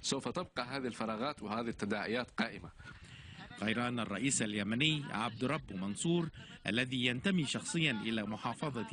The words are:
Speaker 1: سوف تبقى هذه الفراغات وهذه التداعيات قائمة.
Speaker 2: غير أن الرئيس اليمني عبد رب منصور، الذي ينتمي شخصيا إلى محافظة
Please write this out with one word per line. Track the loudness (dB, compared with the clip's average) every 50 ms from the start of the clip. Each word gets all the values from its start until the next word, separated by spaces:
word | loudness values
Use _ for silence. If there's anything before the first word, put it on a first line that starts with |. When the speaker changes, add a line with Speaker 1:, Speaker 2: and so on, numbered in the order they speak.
Speaker 1:
سوف | -2 0 0 0 0 -2
تبقى | -2 -2 -4 -4 -2 -4 -2 -2
هذه | -2 -2 0 0
الفراغات | 0 0 0 0 0 0 0 -2 -2 -4 -4
وهذه | -2 0 0 0 0
التداعيات | -2 -2 0 0 0 0 0 0 0 0 -2 -2
قائمة. | -2 0 0 0 -2 -6 -12 -12 -14 -14 -16 -16 -16 -16 -16 -18 -16 -16 -16 -16 -14 -14 -14 -12 -8 -2
Speaker 2:
غير | 0 0 2 2 2 0
أن | 0 0
الرئيس | -2 -2 0 0 2 2 2 2
اليمني | 2 0 0 0 0 2 2 4 4 4 4 2 0 -2
عبد | -2 -2 -2 -2 -2 0 0
رب | 0 0 0 -2 -4 -6
منصور، | -4 -2 -2 -2 0 2 2 4 4 2 0 -4 -10 -14 -14 -14 -8 -2 0
الذي | 2 2 2 2 2 4 4
ينتمي | 4 4 4 4 4 4 4 4
شخصيا | 2 0 -2 -2 0 2 4 4 4
إلى | 4 2 0 0 0 0 0
محافظة | 0 -2 -2 -2 -4 -2 -2 -2 -4 -2 -2 -4 -4